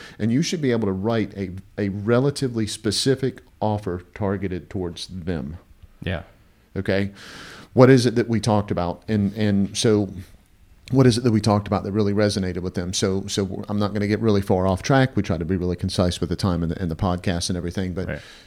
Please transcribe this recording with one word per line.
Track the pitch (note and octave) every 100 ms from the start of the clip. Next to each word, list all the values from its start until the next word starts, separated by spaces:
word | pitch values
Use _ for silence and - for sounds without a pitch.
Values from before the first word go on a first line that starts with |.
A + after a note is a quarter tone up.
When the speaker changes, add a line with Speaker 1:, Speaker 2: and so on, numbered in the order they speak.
| - -
Speaker 1:
and | G#2+
you | B2+
should | E3 F3
be | C#3
able | A2+ G2+
to |
write | F#2+ G#2+ A2+ G2+ G2
a, | F#2 F#2 - -
a | G#2
relatively | G2+ G2+ A#2+ C#3+ C#3 C3+ A#2 G#2
specific | - A2 - C3+ C3 C3 - - _
offer | G#2+ G#2 G2+ F2+ -
targeted | - G2+ G2 F#2+ F2+ -
towards | G2 F2 - -
them. | F#2 D#2+ E2 C2+ E2+ - - - _
Speaker 2:
Yeah. | - E2+ - - _ _ _ G2
Speaker 1:
Okay. | F#2+ G2 G2+ G2+ - - - - -
What | A#2 B2+
is | C3+ A#2
it | A#2
that | A#2
we | A2+
talked | A#2 G#2 G2+
about? | F#2 F2 - -
And, | G#2+ G2+
and | G#2 G#2 G2+ G2 G2+
so | A#2+ G#2+ G2 F#2 - - _ _ _ - -
what | C3 B2+
is | A2+
it |
that | B2
we | A2
talked | G#2+ G#2 G2+
about | G2 G2+
that |
really | G2+ G2+
resonated | G2+ G#2 G2+ F#2 F2+
with | F2+
them? | F#2+ F2+
So, | - G2+ F#2+ G2
so | - F#2+ G2 -
I'm | G#2
not | G#2
gonna | G#2 G2+
get | G#2
really | A2+ G2+
far | G2 F#2 F#2+
off | F#2
track. | - C3+ C3 -
We |
try | G2 E2
to | E2
be | F#2
really | F2+ F2
concise | F#2+ - F2+ -
with | E2
the | E2+
time | G2+ E2+
and | E2
the, | D#2+
and | F2
the | D#2
podcast | G2 F2+ G2+ E2+ -
and | F2+
everything. | E2+ F2+ F#2
But, | F2 F2
Speaker 2:
Right. | D2 - -